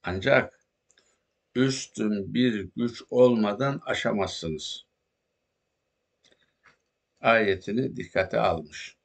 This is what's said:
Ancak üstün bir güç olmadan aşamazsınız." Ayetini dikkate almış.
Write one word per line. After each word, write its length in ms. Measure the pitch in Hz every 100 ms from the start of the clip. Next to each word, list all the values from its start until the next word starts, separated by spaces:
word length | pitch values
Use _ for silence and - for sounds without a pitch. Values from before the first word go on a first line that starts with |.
Ancak 560 | - 95 - 135 - _ _ _ _ _ _ _ _ _ _
üstün 760 | 123 131 131 - - 107 104 95
bir 360 | 113 127 107 87
güç 280 | - 120 117 -
olmadan 720 | 123 123 117 107 104 139 143
aşamazsınız." 1000 | - 123 - 104 92 - 82 78 - - _ _ _ _ _ _ _ _ _ _ _ _ _ _ _ _ _ _ _ _ _ _ _ _
Ayetini 760 | 131 113 104 92 - 113 135
dikkate 440 | - - 95 92 113
almış. 580 | 104 82 78 - - _